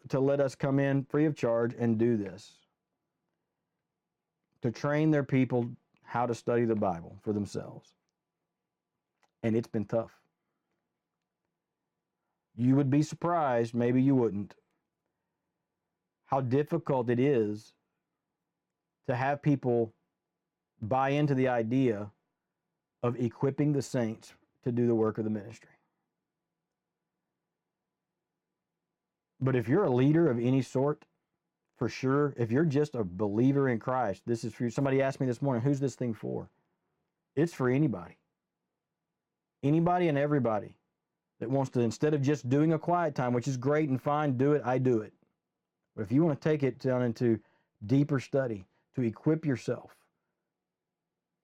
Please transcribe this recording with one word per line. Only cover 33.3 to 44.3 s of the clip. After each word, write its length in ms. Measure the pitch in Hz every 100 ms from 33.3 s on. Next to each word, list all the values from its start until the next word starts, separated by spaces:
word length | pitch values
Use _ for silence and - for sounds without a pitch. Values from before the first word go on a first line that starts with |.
| 107 131 139 135
in 80 | 110
Christ, 440 | 131 127 110 - 120
this 180 | 117
is 80 | 117
for 120 | -
you. 60 | 120
Somebody 300 | 143 139 135
asked 180 | 135 -
me 80 | 131
this 140 | 117
morning, 220 | 143 117
"Who's 180 | 139 135
this 140 | 135
thing 180 | - 123
for?" 380 | 107 127 120 95 _ _ _ _ _ _ _ _ 139
It's 180 | 170
for 160 | - 127
anybody. 480 | 135 151 92 82 - _ _ _ _ _ _ _ _ _ _ _ _ _ _
Anybody 460 | 135 160 170 180 170
and 80 | 139
everybody 580 | 147 147 117 104 95 - _ _ _ _ _ -
that 120 | 117
wants 200 | 135 127
to, 80 | 127
instead 340 | 117 - 151
of 80 | 151
just 260 | 135 - 123
doing 240 | 143 160
a 60 | 160
quiet 360 | - 175 165
time, 200 | 143 123
which 140 | 123 139
is 100 | 127
great 320 | 131 151 151
and 100 | 127
fine, 380 | 147 147 147